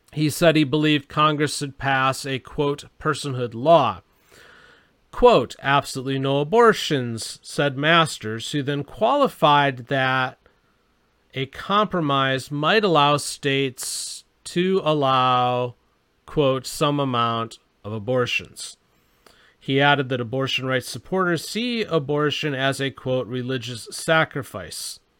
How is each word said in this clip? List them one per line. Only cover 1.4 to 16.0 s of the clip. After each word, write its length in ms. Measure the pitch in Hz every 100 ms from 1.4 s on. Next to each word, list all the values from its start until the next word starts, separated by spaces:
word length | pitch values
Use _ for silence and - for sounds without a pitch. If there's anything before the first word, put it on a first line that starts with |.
| 147 -
should 180 | 143 -
pass 480 | 143 135 131 131
a, 140 | 143 131
quote, 460 | - - 143 143 - -
personhood 540 | 156 139 143 127 120
law. 480 | 113 143 165 120 92 - _ _ - - - - _ _ _ _
Quote, 420 | - 240 185 113 -
"Absolutely 580 | 135 143 - 139 127 135
no 220 | 135 139
abortions," 1000 | 151 226 233 185 - 143 123 113 - -
said 340 | - - 143 131
Masters, 760 | 151 170 156 - 107 113 -
who 100 | 151
then 200 | 135 143
qualified 1080 | 139 - 220 285 269 - 156 143 143 127 117
that 500 | 135 131 131 131 - _ _ _ _ _ _ _ _ _
a 120 | 131 131
compromise 1040 | - - 202 208 185 151 139 135 131 -
might 320 | 147 151 214
allow 360 | 208 156 143 147
states 1040 | - - 143 139 135 - - - - - - _
to 360 | - 175 185 190
allow, 920 | 156 156 135 131 127 123 123 123 123 - _ _